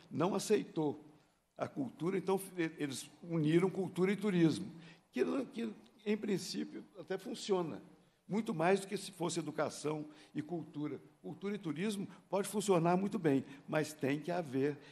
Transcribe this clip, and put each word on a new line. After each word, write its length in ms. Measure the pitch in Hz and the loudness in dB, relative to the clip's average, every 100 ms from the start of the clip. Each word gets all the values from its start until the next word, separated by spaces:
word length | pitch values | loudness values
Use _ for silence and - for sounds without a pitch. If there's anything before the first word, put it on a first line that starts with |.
| - | -8
não 240 | 131 175 | 0 0
aceitou 720 | 208 - 208 - 165 151 - - - _ _ _ - | 0 2 2 2 0 0 -2 -12 -20 _ _ _ -6
a 80 | 131 | -6
cultura, 500 | - 135 - 165 190 | -4 -6 -4 -2 0
então 240 | 180 190 - 180 | 0 0 -2 -2
e-, 140 | 160 165 | -2 -2
eles 320 | 147 120 - - | -4 -4 -10 -16
uniram 480 | 175 165 151 170 190 | -2 2 6 6 4
cultura 440 | 185 175 - 185 | 0 -2 2 2
e 40 | 202 | 2
turismo, 560 | 208 180 165 196 - - - - _ | 2 6 6 4 -4 -10 -18 -20 _
que, 140 | 247 - 269 240 | -2 0 0 -4
que 220 | 226 226 202 - _ 202 | -6 -6 -8 -18 _ -2
em 100 | 214 | -2
princípio 680 | 220 185 - 185 - - - 185 | 0 -2 -2 -6 -6 -8 -14 -16
até 200 | 160 185 | -6 -6
funciona, 640 | - 233 - 185 165 98 - - _ _ - | -6 -8 0 0 0 -6 -12 -20 _ _ -4
muito 280 | 202 220 | -2 0
mais 260 | 165 170 196 | 2 4 4
do 60 | - | 2
que 100 | 202 | -6
se 140 | - | -8
fosse 300 | - 170 170 | -4 -2 -2
educação 680 | 151 147 135 - 147 156 151 - - | -2 -2 -2 -2 -4 -4 -6 -14 -8
e 60 | 147 | -8
cultura. 600 | 139 170 143 147 147 131 - _ | -6 -8 -6 -6 -6 -6 -12 _
Cultura 340 | 185 151 196 208 | -14 -8 -6 -4
e 20 | |
turismo 480 | 170 143 220 202 170 - _ | -6 -2 -2 -2 -8 -12 _
pode 180 | 196 196 | -2 0
funcionar 500 | 208 190 175 170 180 | 0 4 6 6 4
muito 220 | 196 226 | 2 0
bem, 260 | 160 135 - - - | 4 2 0 -12 -2
mas 260 | 156 151 | 0 0
tem 280 | - 135 147 | -2 0 0
que 100 | 151 | -2
haver 480 | 175 151 131 143 139 - | -4 -2 0 0 0 -12